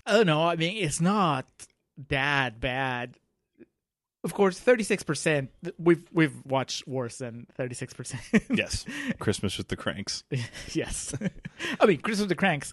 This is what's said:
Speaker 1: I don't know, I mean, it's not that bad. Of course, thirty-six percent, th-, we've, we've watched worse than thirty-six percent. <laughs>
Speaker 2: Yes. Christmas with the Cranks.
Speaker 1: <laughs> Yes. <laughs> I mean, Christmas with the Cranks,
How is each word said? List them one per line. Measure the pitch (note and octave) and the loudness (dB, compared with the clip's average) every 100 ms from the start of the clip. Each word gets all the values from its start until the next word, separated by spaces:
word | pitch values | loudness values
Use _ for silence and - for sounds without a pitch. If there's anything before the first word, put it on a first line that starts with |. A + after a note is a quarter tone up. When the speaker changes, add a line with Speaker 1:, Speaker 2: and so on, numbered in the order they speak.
| - | 2
Speaker 1:
I | G#3+ | 4
don't | F#3+ | 6
know, | D3+ E3+ | 4 2
I | E3+ | 2
mean, | E3+ G#3+ | -2 -2
it's | D#3 D3+ | -2 2
not | F3 G#3 E3+ C3+ - - - _ _ - C3+ | 2 4 2 2 -4 -14 -20 _ _ -14 -4
that | C#3 C#3 C#3+ B2+ A2+ | 0 2 2 0 -2
bad. | C3 B2+ C3 B2 B2 - _ _ _ - - _ _ _ _ _ | -2 0 0 -2 -6 -12 _ _ _ -20 -20 _ _ _ _ _
Of | F3+ | -4
course, | - G3 F3+ | 2 2 4
thirty-six | - A#3+ G3+ F#3+ | 4 4 2 -2
percent, | - C#3+ E3+ D3 C3 _ | -2 0 2 2 0 _
th-, | E3+ - | -12 2
we've, | E3+ E3+ - | 4 4 2
we've | E3+ D3+ A#2+ C3+ | 2 2 0 -2
watched | C3 B2 - - | -2 -2 -6 -6
worse | C3 A#2+ - | -6 -6 -8
than | B2 A#2 A#2+ - | -10 -10 -12 -8
thirty-six | B2+ B2 C3 | -8 -8 -10
percent. | - B2 A#2+ - A3 | -12 -12 -12 2 2
<laughs> | - | 2
Speaker 2:
Yes. | A#3+ F#2+ - - D4 C#4 - | -2 -2 -4 -8 -8 -6 -2
Christmas | A2 F#2+ G2 - | -2 0 -2 -4
with | - | -6
the | F#2 | -6
Cranks. | - D2 G2 - - C3+ A2+ | -4 -6 -6 -10 -6 -6 -6
Speaker 1:
<laughs> | - - | -10 -8
Yes. | D#4+ - - - C#3 G#3 - - | -6 -4 -6 -8 -6 -6 -8 -14
<laughs> | - - C#4+ | -10 -6 4
I | A3 | 4
mean, | D#3 | 4
Christmas | G#3 G3+ | 0 0
with | G#3 | 0
the | D#3 | 2
Cranks, | F#3+ C#3+ - | 0 0 -6